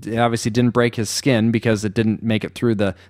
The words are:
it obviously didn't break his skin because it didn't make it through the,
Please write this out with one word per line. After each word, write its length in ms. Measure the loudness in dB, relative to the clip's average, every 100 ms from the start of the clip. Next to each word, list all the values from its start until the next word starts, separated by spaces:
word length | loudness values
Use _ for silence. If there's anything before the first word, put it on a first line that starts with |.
| -6
it 100 | 0
obviously 360 | 0 0 0
didn't 180 | 2 2
break 220 | 2 0
his 160 | 0 -4
skin 400 | -2 0 2 2
because 340 | 2 0 0
it 80 | 0
didn't 300 | 0 0 -2
make 220 | -2 -2
it 100 | -4
through 220 | -2 0 0
the, 180 | -2 -4